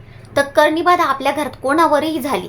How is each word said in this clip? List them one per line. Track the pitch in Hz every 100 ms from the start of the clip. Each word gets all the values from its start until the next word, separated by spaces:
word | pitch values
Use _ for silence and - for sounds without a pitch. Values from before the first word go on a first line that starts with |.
| - - - -
तर | 277 311
कर्णीबाधा | 302 311 349 359
आपल्या | 311 269 277
घरात | 302 269 -
कोणावरही | - 311 320 294 311 311
झाली | 269 202